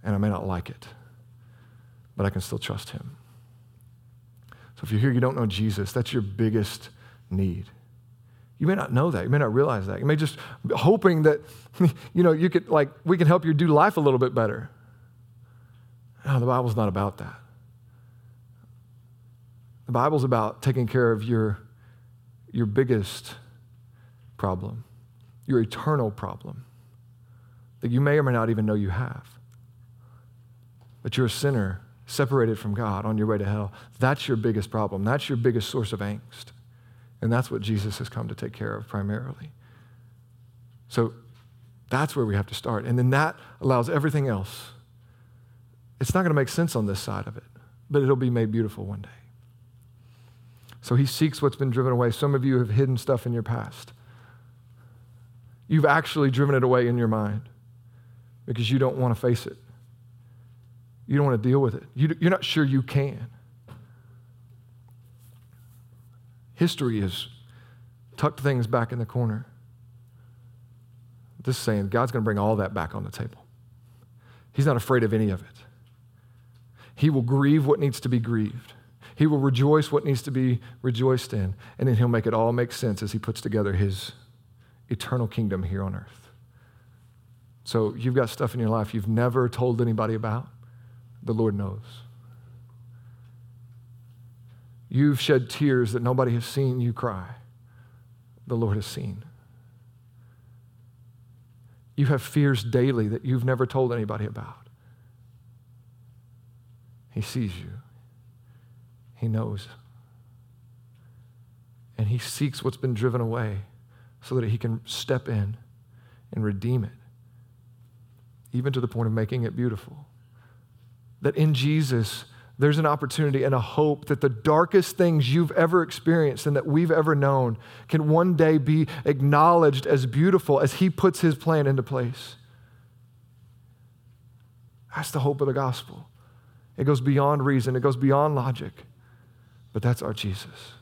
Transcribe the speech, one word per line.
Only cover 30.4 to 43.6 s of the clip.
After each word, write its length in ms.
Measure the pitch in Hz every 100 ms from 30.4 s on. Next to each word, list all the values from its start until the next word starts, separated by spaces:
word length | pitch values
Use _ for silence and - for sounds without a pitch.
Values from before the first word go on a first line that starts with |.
| - - - - - -
But 140 | - 113
you're 100 | 127
a 20 |
sinner 520 | - 147 131 95 92 - - -
separated 500 | - 135 135 113 107
from 160 | 104
God 320 | 104 113 98 107
on 120 | 110
your 100 | 107
way 100 | 104
to 80 | 101
hell. 280 | 107 101 - - -
That's 280 | 127 143 -
your 100 | 117
biggest 340 | 113 107 95
problem. 320 | 110 104 95
That's 240 | 101 139 -
your 100 | 127
biggest 320 | 120 117 104
source 220 | 135 107
of 80 | 104
angst. 540 | 101 107 - - - - - - - - - -
And 100 | 113
that's 200 | 123 123
what 100 | 117
Jesus 360 | 101 107 104 98
has 120 | 120
come 180 | - 113
to 80 | 110
take 180 | 120
care 220 | 110 110 107
of 120 | 107
primarily. 640 | 104 98 107 131 - 151 - - - - - - - - - - - - - -
So 260 | - 113 - - - _ - - - -
that's 260 | 127 151 -
where 100 | 113
we 100 | 101
have 120 | 101
to 80 | -
start. 300 | - 113 120
And 120 | 120
then 120 | 127
that 240 | 135 156 - - -